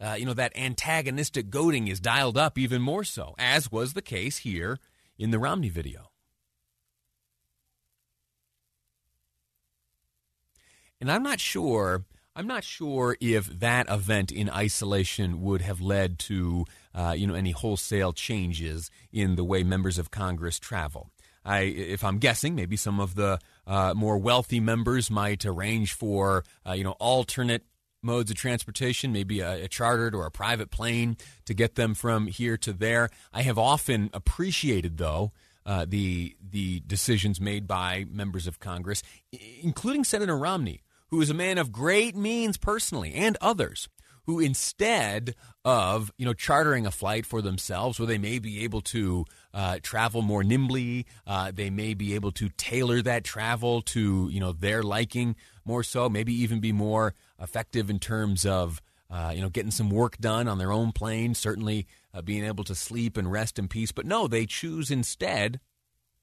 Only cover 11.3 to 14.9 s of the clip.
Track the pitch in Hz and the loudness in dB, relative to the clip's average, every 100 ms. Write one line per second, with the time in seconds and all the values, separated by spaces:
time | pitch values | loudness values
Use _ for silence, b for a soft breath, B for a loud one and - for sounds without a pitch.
11.3 | 247 - 190 160 113 95 92 95 b b | -2 -2 0 2 2 2 0 -4 b b
12.3 | - 208 240 - - 151 135 123 - 117 | -10 -6 -6 -8 -8 -4 0 2 2 2
13.3 | 110 95 85 117 123 - 104 95 107 95 | 2 0 -2 2 2 2 0 2 2 2
14.3 | 95 101 95 104 - 101 | 0 -2 0 0 0 0